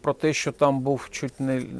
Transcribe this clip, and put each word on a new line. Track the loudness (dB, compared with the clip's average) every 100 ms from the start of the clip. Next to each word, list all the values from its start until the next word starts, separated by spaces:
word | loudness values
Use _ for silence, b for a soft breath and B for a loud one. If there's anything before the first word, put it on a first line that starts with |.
про | -2
те, | 0 2
що | 0 -2
там | 2 2 4
був | 0 -2 -4
чуть | -8 -8 -4
не | -2 -2 -4 -8